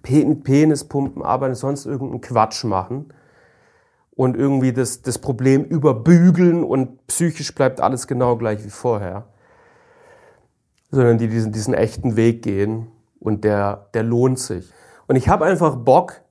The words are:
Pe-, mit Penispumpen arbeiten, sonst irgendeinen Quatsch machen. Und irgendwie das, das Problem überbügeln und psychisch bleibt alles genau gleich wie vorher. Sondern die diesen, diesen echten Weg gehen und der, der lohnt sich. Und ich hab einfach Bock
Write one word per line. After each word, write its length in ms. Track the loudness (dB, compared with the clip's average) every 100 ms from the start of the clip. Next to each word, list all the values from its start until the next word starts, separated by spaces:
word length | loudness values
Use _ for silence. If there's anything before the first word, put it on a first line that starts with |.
Pe-, 240 | 2 2 2
mit 180 | -2
Penispumpen 760 | 2 4 4 2 -4 -4 -4 -6
arbeiten, 340 | -4 -2 -2 -4
sonst 300 | -6 -6 -8
irgendeinen 360 | -8 -8 -10
Quatsch 420 | -2 0 0 -2
machen. 500 | -4 -4 -4 -10 -12 _ _ _ _ _ _ _ _ _ _ -2
Und 200 | 0 0
irgendwie 380 | 0 0 0
das, 300 | -2 -4 -6
das 160 | -8 -6
Problem 440 | -6 -2 2 2
überbügeln 1000 | 0 0 2 2 4 6 6 6 4 4
und 420 | 0 -2 -2 -10 -10
psychisch 480 | -2 -2 -2 -12
bleibt 260 | 0 0 2
alles 280 | -2 -2 -6
genau 280 | -2 0 0
gleich 300 | -2 -6 -10
wie 60 |
vorher. 560 | -6 -4 -4 -6 -12 -16 _ _ _ _ _ _ _ _ _ _ _ _ _ _ _ _
Sondern 300 | 2 4 4
die 80 | 0
diesen, 240 | -2 -4
diesen 240 | -4 -4 -2
echten 400 | -2 -2 -2 2
Weg 260 | 2 2
gehen 460 | -6 -4 -4 -4 -10 _ _ _
und 240 | -4 -2
der, 460 | 0 0 -2 -6 _
der 80 | -4
lohnt 380 | -2 0 0 0
sich. 320 | -6 -10 -12 _ _ _ -2
Und 120 | 0
ich 120 | 2
hab 140 | 2
einfach 320 | 2 2 0 0
Bock 460 | 2 2 2 -14 _